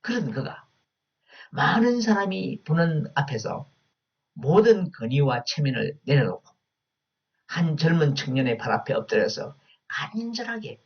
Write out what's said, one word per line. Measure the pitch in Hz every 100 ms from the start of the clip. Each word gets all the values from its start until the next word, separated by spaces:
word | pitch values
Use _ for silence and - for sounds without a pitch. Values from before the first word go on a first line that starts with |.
그런 | - 240 143
그가 | 110 143 - - _ _ _ _ _ _ - -
많은 | 143 151 185 233 240
사람이 | 226 208 196 190 190 143
보는 | - 160 170 156 -
앞에서 | - 139 123 110 - - _ _ _ _ _ _
모든 | - 123 175 220 214 180
권위와 | - 117 135 139 147
체면을 | - - 143 117 110 -
내려놓고 | - 143 110 90 _ _ _ _ _ _ _ _ _ _ _
한 | 165 170 151
젊은 | 160 165 151
청년의 | 135 - 131 127 113
발 | 123
앞에 | 104 -
엎드려서 | 135 - 110 101 - - - _ _ _
간절하게 | - - 214 233 233 233 233 214 107